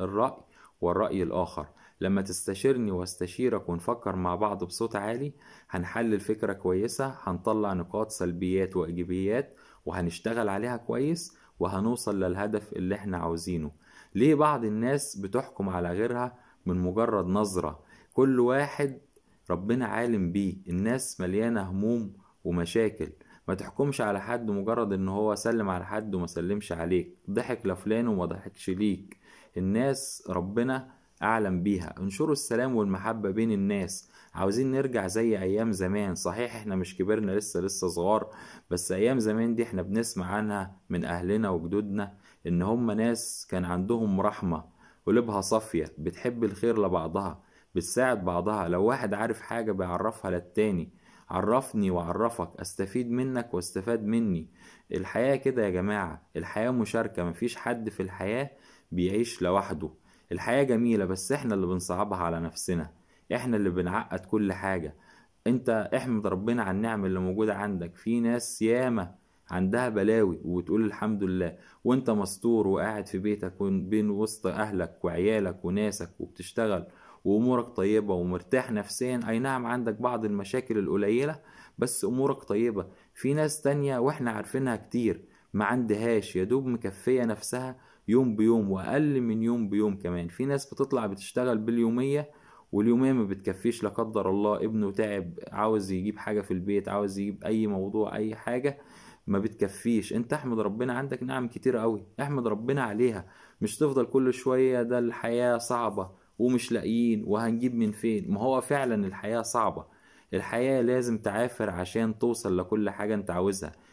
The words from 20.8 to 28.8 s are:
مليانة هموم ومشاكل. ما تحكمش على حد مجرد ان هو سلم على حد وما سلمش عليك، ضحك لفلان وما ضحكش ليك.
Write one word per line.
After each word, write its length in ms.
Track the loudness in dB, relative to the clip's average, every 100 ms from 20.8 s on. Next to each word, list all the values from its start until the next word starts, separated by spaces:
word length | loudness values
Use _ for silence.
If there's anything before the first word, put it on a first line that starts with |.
| 0 0 -4 -4
مليانة 400 | -2 0 0 0
هموم 520 | -2 -2 0 0 -2 -12 -20 _
ومشاكل. 680 | -2 0 0 2 2 0 -8 -10 -20 -12 -4
ما 60 |
تحكمش 480 | -4 -4 -2 0 0
على 200 | 0 0
حد 300 | -2 -4 -2
مجرد 420 | -2 0 0 0
ان 160 | 0 0
هو 260 | 0 0 2
سلم 340 | 0 0 0
على 160 | -2 -4
حد 300 | -6 -4 -4
وما 120 | -2
سلمش 440 | -2 -2 -2 -4
عليك، 460 | -4 2 2 0 -10 -4
ضحك 360 | -4 -2 -2 -2
لفلان 420 | -2 0 2 2
وما 180 | 0 0
ضحكش 440 | -4 -10 -8 -4
ليك. 480 | 0